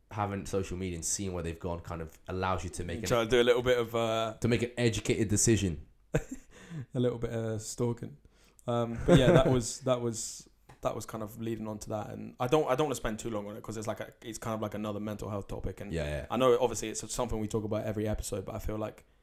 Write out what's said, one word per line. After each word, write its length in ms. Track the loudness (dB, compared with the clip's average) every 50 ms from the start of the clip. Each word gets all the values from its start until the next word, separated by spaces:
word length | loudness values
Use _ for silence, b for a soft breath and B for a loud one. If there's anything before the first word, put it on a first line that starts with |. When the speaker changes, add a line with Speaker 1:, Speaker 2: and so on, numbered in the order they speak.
| _ -10
Speaker 1:
having 360 | -4 -4 -2 -2 -2 -6 -6
social 320 | -2 -2 -2 -2 -2 -4 -4
media 160 | -4 -4 -4
and 80 | -4 -4
seeing 300 | -4 -4 -2 -4 -4 -4
where 80 | -4
they've 160 | -4 -6 -6 -6
gone 200 | -4 -6 -6 -6
kind 200 | -6 -8 -8 -8
of 160 | -8 -10 -12 -16 -10 -6
allows 360 | -4 -2 0 0 0 0 -2
you 60 | -6
to 140 | -6 -6 -6
make 120 | -6 -6
Speaker 2:
You 60 | -4
Speaker 1:
an 40 | 0 2
Speaker 2:
try 160 | 2 2 4
to 40 | 4
do 120 | 6 6
a 20 | 8
little 180 | 6 6 4
bit 140 | 4 4 2
of, 180 | 2 2 0 0
uh, 400 | 0 2 2 2 0 0 -2 -2 0
Speaker 1:
to 80 | 2 2
make 140 | 4 2
an 80 | 2 -2 0 2
educated 500 | 2 2 2 2 0 0 2 2 2 2
decision. 540 | 4 4 6 6 6 4 4 0 -2 -4 -10 -16 _
Speaker 2:
<laughs> 960 | _ _ -2 -2 -2 -2 -2 -14 -16 -16 -20 -20 -20 -16 -12 -12 -12 -10 _ -2
A 60 | 0
little 180 | 0 0 0 -2
bit 120 | -4 -4
of 300 | -4 -4 -4 -4 -4 -6
stalking. 560 | -6 -8 -4 -2 -2 -2 -2 -4 -8 -14 -14 -18 _ b b b b b b b -4
Um, 320 | -2 0 0 0 -2 -2 0 6
but 120 | 8 8 10
yeah, 140 | 10 10
that 140 | 8 8 8
Speaker 1:
<laughs> 40 | 6
Speaker 2:
was, 300 | 4 2 2 -2 -6 -4
that 200 | 0 0 2 2
was 480 | 2 -2 -2 -2 -8 -8 -10 -12 -18 -20 _ _ _ -20 -16 -6 -4
that 100 | -4 -4
was 100 | -4 -8
kind 180 | -8 -8 -8 -8
of 160 | -8 -8 -8
leading 260 | -6 -6 -4 -4 -6
on 120 | -8 -8 -10
to 80 | -8 -6
that. 200 | -6 -6 -6 -8
And 240 | -10 -10 -12 -12 -6 -4
I 80 | 2
don't, 180 | 4 4 4 6 4
I 60 | 2
don't 100 | 2 2
wanna 80 | 0 0
spend 240 | -2 -4 -4 -4 -4
too 120 | -6 -4
long 160 | -4 -4 -6 -6
on 80 | -10
it 60 | -10
'cause 140 | -10 -8 -8
it's 100 | -6 -4 -6
like 120 | -6 -6
a, 80 | -8 -12 -12 _
it's 160 | -14 -12 -12 -8
kind 160 | -6 -4 -4
of 80 | -2
like 120 | -4 -4 -4
another 260 | -4 -4 -4 -4 -4
mental 280 | -4 -6 -6 -6 -6 -6
health 200 | -6 -6 -6 -8
topic. 320 | -8 -6 -6 -6 -6 -8
And 120 | -8 -4
Speaker 1:
Yeah, 120 | -4 -2 -2
yeah. 220 | -2 -4 -6 -4 -4
Speaker 2:
I 60 | 0
know 200 | 4 6 6 6 6
obviously 280 | 4 2 0 -2 -4 -6
it's 220 | -6 -8 -8 -6
something 260 | -4 -4 -2 -2 -2 -4
we 80 | -4 -2
talk 160 | -2 -2 -2
about 200 | -2 -4 -2 -2
every 220 | -2 -2 -2 0
episode, 380 | -2 -2 -2 -4 -6 -6 -6 -6
but 80 | -6 -8
I 60 | -6
feel 160 | -6 -6 -4 -4
like 260 | -6 -6 -8 -14 _ _ _ _